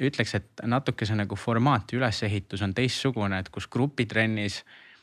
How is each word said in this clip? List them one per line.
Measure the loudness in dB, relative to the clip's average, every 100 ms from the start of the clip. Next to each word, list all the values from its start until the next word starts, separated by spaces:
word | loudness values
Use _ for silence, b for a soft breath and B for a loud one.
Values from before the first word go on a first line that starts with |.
| -2
ütleks, | 0 0 -2
et | -4 -6
natuke | 0 0 0 -2 0
see | 0
nagu | -2 -4
formaat | 0 2 4 2 0
ja | 0
ülesehitus | 0 0 0 -2 -4 -4
on | -2 0
teistsugune, | 0 0 -2 0 0 -2
et | -4
kus | -10 -4
grupitrennis | 0 0 0 0 2 2 2 -2 -4 -12 b b b